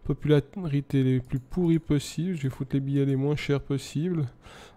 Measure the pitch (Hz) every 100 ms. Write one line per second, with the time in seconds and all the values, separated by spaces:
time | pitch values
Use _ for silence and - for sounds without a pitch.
0 | - 139 143 147 - 202 175 143 139 139
1 | 131 127 123 135 - 185 170 165 - 147
2 | - - 180 170 135 - 135 139 135 139
3 | 139 135 143 147 - 139 - 139 - 143
4 | 180 170 127 - - - -